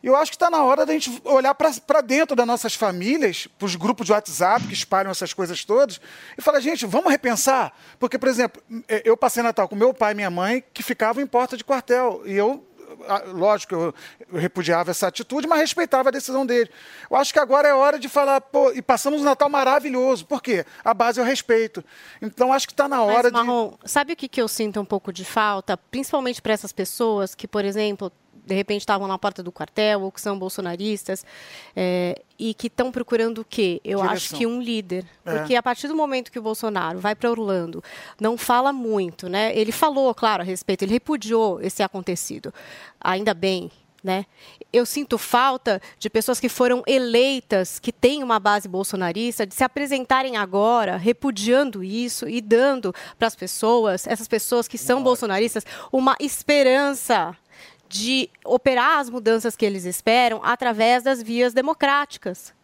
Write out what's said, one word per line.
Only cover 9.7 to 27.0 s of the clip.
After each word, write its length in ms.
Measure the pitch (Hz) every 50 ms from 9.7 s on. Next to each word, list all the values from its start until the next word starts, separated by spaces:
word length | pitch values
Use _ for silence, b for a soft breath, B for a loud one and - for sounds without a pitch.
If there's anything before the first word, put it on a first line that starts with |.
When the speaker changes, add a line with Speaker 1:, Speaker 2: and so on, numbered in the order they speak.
| 214
Speaker 1:
meu 200 | 202 220 254 262
pai 160 | - 226 208
e 40 | 214
minha 140 | 208 208 190
mãe, 340 | 175 175 180 196 233 262 - _
que 120 | _ - -
ficavam 400 | - 247 _ 220 220 233 247 285
em 20 |
porta 320 | 262 - 240 247 254 - 233
de 60 | 220
quartel. 580 | - 277 254 - - 247 247 254 240 190 - -
E 100 | - 196
eu, 300 | 196 202 220 277 277 - _ _ _ - - - - - -
a-, 160 | 202 202 196 190
lógico, 440 | 185 180 175 208 208 196 - _ 190
eu, 220 | 165 165 170 139 B B B B B - _
eu 80 | 180 151
repudiava 520 | 165 180 _ 185 175 151 170 165 175 165
essa 160 | 175 - - 185
atitude, 400 | - - 233 _ 247 294 262 311
mas 100 | 339 302
respeitava 500 | 311 302 - - 339 311 - 262 262 269
a 20 |
decisão 340 | 254 277 - - 262 262 269
dele. 240 | 247 240 240 233 - B B B B B B B B
Eu 80 | - 254
acho 160 | 277 - -
que 60 | 311
agora 280 | 294 220 262 285 294 294
é 60 | 285
hora 240 | 262 269 285 294 294
de 100 | 233 277
falar, 320 | - 285 285 277 277 269
"Pô, 300 | 269 _ - 285 269 262 233
e 100 | 254 -
passamos 380 | - 254 226 - 277 294 302
um 20 | 285
Natal 240 | 285 262 - 294 285
maravilhoso." 760 | 294 285 269 254 269 294 240 294 254 254 254 262 262 202 160 _
Por 120 | - 247
quê? 240 | _ - 233 180 160 B B B B
A 100 | 220 233
base 260 | 190 233 233 233 240
é 40 | 247
o 20 |
respeito. 580 | 226 269 247 - - 233 226 226 214 _ 185 156 B B B B B B B
Então, 320 | - 220 - - 247 254 262
acho 140 | 269 - -
que 80 | -
tá 120 | - 277 277
na 100 | 277 254
Speaker 2:
Mas, 100 | 226 202 214
Speaker 1:
hora 160 | 240 240 240
de 20 | 240
Speaker 2:
Marrom, 400 | 240 233 240 247 240 226 202 - - _
sabe 280 | - - 285 285 285 339
o 20 |
que, 120 | _ - 262
que 120 | - -
eu 80 | 233 220
sinto 320 | - - 226 214 196 214
um 60 | 202
pouco 260 | - 214 196 _ -
de 140 | 175 175 185
falta? 500 | - - 226 214 214 202 190 - - 196
Principalmente 680 | 175 _ _ - 247 277 - - 294 262 247 247 - _
pra 100 | 226 220
essas 180 | 202 - 202
pessoas 600 | - - 190 - - -